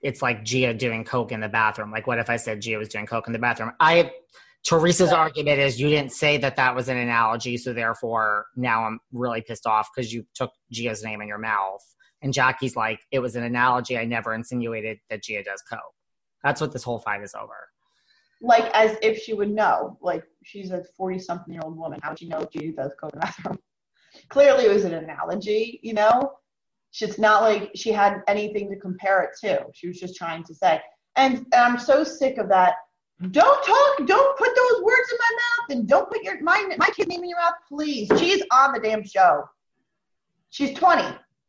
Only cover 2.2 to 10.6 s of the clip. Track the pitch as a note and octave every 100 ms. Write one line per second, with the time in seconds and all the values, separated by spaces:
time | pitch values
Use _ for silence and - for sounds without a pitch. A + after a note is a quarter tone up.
2.2 | A#2 A#2 - G#2+ A2+ A2 G#2+ G#2+ G#2+ A#2
3.2 | - A#2 A#2+ A#2 A2+ - D#3+ E3+ E3 -
4.2 | _ _ _ _ - E3 E3+ F3 F#3 F3
5.2 | D#3 D3+ D3 C#3+ C#3 A#2 D3 D3+ C3+ -
6.2 | D3+ D3 C3+ C#3 B2+ B2 B2 B2 A#2+ A#2
7.2 | A2+ A#2 B2 A#2+ B2+ A#2+ A2+ A2+ A#2 A2+
8.2 | A2 G#2 - B2 B2 A2+ A2+ A2 _ B2
9.2 | B2 A2+ A2 A2 A#2 A2 G#2+ - A#2 A#2
10.2 | - - B2+ -